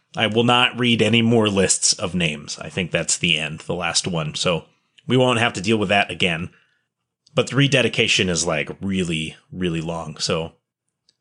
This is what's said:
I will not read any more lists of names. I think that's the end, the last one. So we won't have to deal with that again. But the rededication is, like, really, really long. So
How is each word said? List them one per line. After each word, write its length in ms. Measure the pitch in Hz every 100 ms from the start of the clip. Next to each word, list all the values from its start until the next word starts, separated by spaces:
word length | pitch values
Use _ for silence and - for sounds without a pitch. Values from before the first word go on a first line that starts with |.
| _
I 120 | - 110
will 180 | 110
not 340 | 120 123 123 117
read 220 | 123 117
any 220 | 107 117
more 260 | 113 120 107
lists 460 | 98 92 - -
of 200 | - 98
names. 440 | 90 80 76 - -
I 100 | 82
think 220 | 98 85
that's 260 | 85 80 -
the 220 | 87 78
end, 220 | 78 78
the 140 | -
last 320 | 87 85 82 -
one. 280 | 85 78
So 320 | 82 92 82 - _ _ _ -
we 100 | 127
won't 220 | 127 117
have 160 | 120
to 80 | 117
deal 160 | 95 110
with 100 | 98
that 220 | 101 98
again. 400 | 82 92 80 92 - _ _ _ _ _ _ _
But 140 | - 123
the 80 | 123
rededication 720 | 139 131 113 117 107 - 95
is, 180 | 82 82
like, 220 | 78 73 78
really, 540 | 98 95 87 80 78 - _
really 300 | 90 90 82
long. 380 | 80 82 80 76
So 340 | - 87 82 - _ _ _ _ _ _